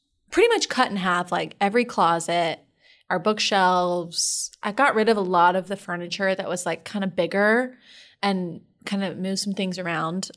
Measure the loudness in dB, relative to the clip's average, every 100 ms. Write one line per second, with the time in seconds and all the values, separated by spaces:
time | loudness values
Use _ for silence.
0 | _ _ _ 2 4 4 0 0 0 0
1 | 0 0 0 -4 -4 -2 0 2 0 2
2 | 2 2 0 0 0 -2 _ _ _ _
3 | _ -2 0 0 0 2 4 4 2 -2
4 | -4 -4 -2 -4 -6 -8 -6 2 2 4
5 | 2 2 2 4 4 4 -2 -8 -6 -8
6 | -8 -2 -2 -2 -4 -4 -4 -6 -6 -4
7 | -2 -2 -2 2 4 2 0 -8 _ -20
8 | -20 _ -2 -2 -4 -10 -18 _ -6 -4
9 | -4 -4 -4 -4 -4 -4 -4 -4 -4 -4
10 | -2 -4 -8